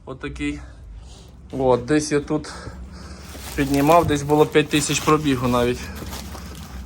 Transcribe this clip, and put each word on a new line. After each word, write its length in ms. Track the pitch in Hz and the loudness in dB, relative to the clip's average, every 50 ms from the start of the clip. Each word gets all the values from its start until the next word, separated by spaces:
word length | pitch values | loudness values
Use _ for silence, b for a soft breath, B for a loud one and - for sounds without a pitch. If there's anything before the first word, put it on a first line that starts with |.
| _ | _
Отакий. 560 | - 131 131 - 143 139 - 147 147 147 147 B B B B B B - - - - - - - - - - - - | -14 -14 -10 -10 -10 -8 -6 -6 -6 -6 -6 B B B B B B -16 -18 -18 -18 -20 -20 -20 -20 -20 -20 -16 -8
От, 320 | - 131 135 131 123 120 120 | -4 0 4 4 4 4 4
десь 280 | 120 151 151 147 - | 2 2 2 2 2
я 80 | 147 147 | 0 0
тут 320 | 143 - 156 151 151 - - - - - - - B B B B B B B B B B B B - - - | 0 0 -4 -4 -4 -6 -14 -12 -12 -12 -12 -12 B B B B B B B B B B B B -14 -8 -2
піднімав, 500 | - 143 135 143 139 139 151 165 175 165 | -2 0 2 2 2 6 8 6 6 6
десь 160 | 156 147 143 | 4 0 0
було 240 | 143 143 147 151 151 | 2 2 6 6 6
п'ять 220 | 147 - 156 147 151 | 6 6 2 2 4
тисяч 320 | - 151 147 - 147 - | 0 0 2 2 -2 0
пробігу 480 | - - 156 151 156 143 135 123 127 123 | 4 4 4 4 4 2 0 2 2 2
навіть 320 | 123 123 120 123 123 123 - - - - - - - - B B B B B B B B B B B B B | 2 4 2 2 0 -2 -6 -10 -12 -12 -10 -10 -10 -10 B B B B B B B B B B B B B